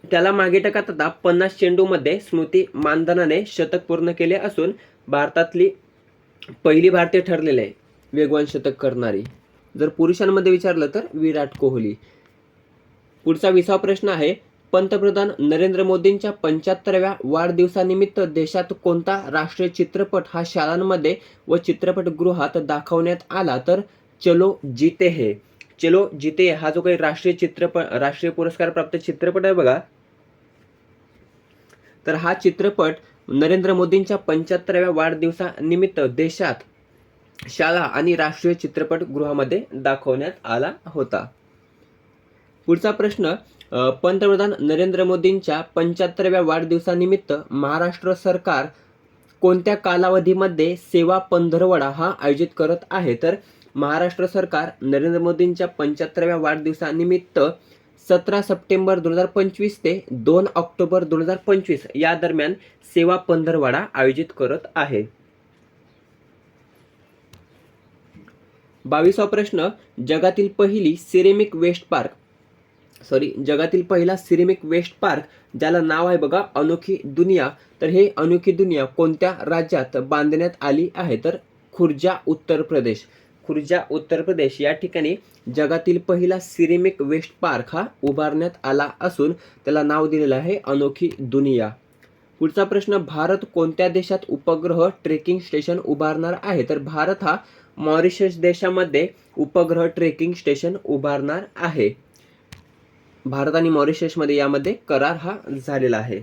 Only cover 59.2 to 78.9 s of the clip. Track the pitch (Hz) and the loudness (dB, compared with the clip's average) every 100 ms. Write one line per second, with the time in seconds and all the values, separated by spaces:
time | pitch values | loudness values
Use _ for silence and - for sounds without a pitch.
59.2 | 185 208 190 190 208 202 160 190 - 127 | 0 0 -2 -2 -4 -2 -2 -2 -6 -2
60.2 | 117 170 196 170 165 - 175 185 160 160 | 4 4 4 -2 -4 -2 0 0 0 -2
61.2 | 160 185 - 196 185 147 - 139 160 165 | -2 -4 2 0 2 -4 -4 -2 0 0
62.2 | 170 160 151 202 - _ - - 170 180 | -2 0 -2 -4 -12 _ -2 2 2 2
63.2 | - 165 160 160 135 135 202 - 131 135 | 0 0 2 0 2 0 -4 0 2 2
64.2 | 165 - 131 147 - - 143 117 107 _ | -6 -4 -4 -4 -6 -4 -2 -2 -4 _
65.2 | _ _ _ _ _ _ _ _ _ _ | _ _ _ _ _ _ _ _ _ _
66.2 | _ _ _ _ _ _ _ _ _ _ | _ _ _ _ _ _ _ _ _ _
67.2 | _ - _ _ _ _ _ _ _ - | _ -20 _ _ _ _ _ _ _ -20
68.2 | - _ _ _ _ _ 131 147 170 196 | -20 _ _ _ _ _ -4 2 4 4
69.2 | 202 208 208 170 175 220 _ - 127 156 | 0 0 -2 -2 -4 -6 _ -12 -4 2
70.2 | 185 185 202 196 202 214 165 170 - 180 | 2 2 -2 2 2 2 0 0 0 4
71.2 | 185 202 208 165 175 175 - 156 113 - | 4 4 2 2 0 0 -4 -4 -4 -10
72.2 | _ _ _ _ _ _ _ _ - 135 | _ _ _ _ _ _ _ _ -2 0
73.2 | 147 - 139 147 160 185 175 180 175 190 | 0 -4 -2 0 2 0 2 2 2 -2
74.2 | - 170 180 185 156 170 170 _ 196 143 | 0 2 4 0 0 -2 -2 _ -2 -2
75.2 | - _ _ - 156 175 160 160 175 170 | -6 _ _ -4 0 0 0 0 2 2
76.2 | 147 175 202 135 156 165 - 190 - 139 | 2 0 -2 -2 0 -2 -4 -6 -4 -4
77.2 | 180 180 135 143 _ _ 156 180 202 165 | 2 2 0 -6 _ _ 0 4 4 2
78.2 | 160 175 196 170 190 156 131 | 0 2 2 0 0 0 -2